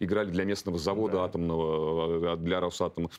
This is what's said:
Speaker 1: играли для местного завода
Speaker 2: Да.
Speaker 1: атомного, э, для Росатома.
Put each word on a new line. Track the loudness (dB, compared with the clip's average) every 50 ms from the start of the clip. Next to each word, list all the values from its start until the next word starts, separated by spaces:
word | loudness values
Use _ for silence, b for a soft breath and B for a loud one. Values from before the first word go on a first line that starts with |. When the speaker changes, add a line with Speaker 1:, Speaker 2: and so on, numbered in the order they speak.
Speaker 1:
играли | -2 0 2 2 2 0
для | 0 0 0
местного | 0 -2 -2 -2 -2 -4 -2
завода | 0 0 0 0 0 2 2 0
Speaker 2:
Да. | 0
Speaker 1:
атомного, | 0 0 -2 0 0 0 0 0 0 0 0 0 0 0 0 2 0 0 0 0 0 0
э, | 0
для | 0 0 0 0
Росатома. | 0 -2 -2 -2 -4 -2 -2 -4 -4 -4 B